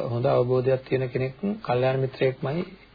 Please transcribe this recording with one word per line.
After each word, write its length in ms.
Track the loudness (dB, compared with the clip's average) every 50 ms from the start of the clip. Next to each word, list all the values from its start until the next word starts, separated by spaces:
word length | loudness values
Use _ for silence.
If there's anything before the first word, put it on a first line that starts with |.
| -2
හොඳ 180 | -4 -2 0 2
අවබෝධයක් 540 | 2 4 4 4 4 2 2 2 2 2 0 0
තියෙන 260 | 0 -2 -2 0 -2
කෙනෙක් 260 | -2 -2 -4 -4 -4 -4 -4 -4 -4 -4
කල්යාණ 400 | -2 -2 0 2 2 2 2 2
මිත්‍රයෙක්මයි 640 | 0 -2 -2 0 0 0 0 0 -4 -4 -4 -4 -4 -6 -10 -16 -20 -20 -20